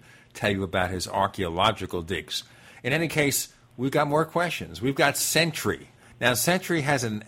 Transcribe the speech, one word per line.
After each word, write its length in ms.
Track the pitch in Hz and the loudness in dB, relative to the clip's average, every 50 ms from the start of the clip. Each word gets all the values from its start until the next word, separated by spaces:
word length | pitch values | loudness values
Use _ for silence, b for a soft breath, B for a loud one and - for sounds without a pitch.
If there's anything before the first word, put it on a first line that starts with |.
| B B B B B B B | B B B B B B B
tell 160 | - - 107 101 | -2 0 0 0
you 100 | 95 98 | 0 -2
about 280 | 90 90 95 92 90 | 0 0 0 0 0
his 180 | 92 90 87 - | 0 -4 -6 -2
archaeological 960 | - 98 98 98 - - 95 85 82 87 98 110 110 - 92 87 - 90 85 | 0 2 2 2 2 -2 -4 -2 0 4 4 4 4 2 -4 -6 -6 -6 -4
digs. 420 | 82 95 80 76 - - - - B B B B B B B B | -4 -4 -6 -6 -6 -8 -10 -10 B B B B B B B B
In 80 | 123 135 | -2 -2
any 160 | 160 170 151 | -2 -2 -2
case, 400 | - 156 147 143 127 - - - b b b b b | 0 0 0 2 0 -2 -4 -6 b b b b b
we've 140 | - 123 135 | -4 -4 0
got 180 | 131 151 147 147 | 2 2 2 2
more 160 | 143 151 160 | 2 2 2
questions. 560 | 156 - 170 175 170 - - - 80 85 82 | 2 0 -2 -2 -2 -2 -6 -8 -10 -10 -4
We've 140 | 107 131 139 | -2 -2 2
got 220 | - 156 143 135 | 4 4 2 2
Sentry. 720 | - - - - 156 165 170 156 - - 110 87 65 69 - - B B B B B | 2 -2 0 2 2 2 2 0 -2 -2 -2 -2 -2 -4 -16 -20 B B B B B
Now, 140 | 123 120 123 | 2 2 2
Sentry 460 | - - - 175 185 185 - 175 156 135 | 2 2 2 2 2 2 0 -2 0 2
has 220 | 143 147 135 117 | 2 0 0 0
an 200 | 117 107 107 104 | -2 -4 -6 -4